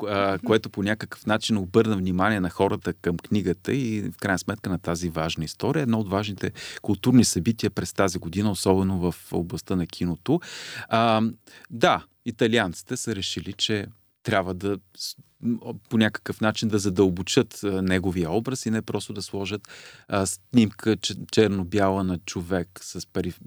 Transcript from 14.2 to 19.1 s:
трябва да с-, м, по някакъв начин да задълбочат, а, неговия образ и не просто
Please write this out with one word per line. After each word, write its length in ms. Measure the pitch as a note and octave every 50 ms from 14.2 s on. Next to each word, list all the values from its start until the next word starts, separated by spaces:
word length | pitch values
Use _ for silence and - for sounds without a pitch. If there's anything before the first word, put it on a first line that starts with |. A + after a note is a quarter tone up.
| -
трябва 320 | - G#2+ G2 F#2 F2+ F#2+
да 240 | F#2 G2 G2+ G2+ F#2+ _ _ _
с-, 180 | - - - - _ - _ _ - -
м, 160 | A#2 A#2+ A2 - B2 A#2 A2 _ -
по 80 | - A2+
някакъв 420 | A2 G#2+ G#2+ - - - - -
начин 280 | A2+ A2 G#2+ - - A2
да 100 | G2+ G#2+
задълбочат, 840 | G2 G#2 F#2 F#2+ G2+ F#2+ F2+ F2 F#2+ - - C3+ A#2 A2+ - - -
а, 180 | G2+ G2 F#2+ F#2+
неговия 480 | F#2 F#2 F#2 F2+ G2 F2 F#2 E2+ D#2
образ 360 | E2 G#2+ A#2 - B2+ C3 -
и 40 | A2+
не 120 | A2 A2 G#2+
просто 300 | - A#2 G#2 - -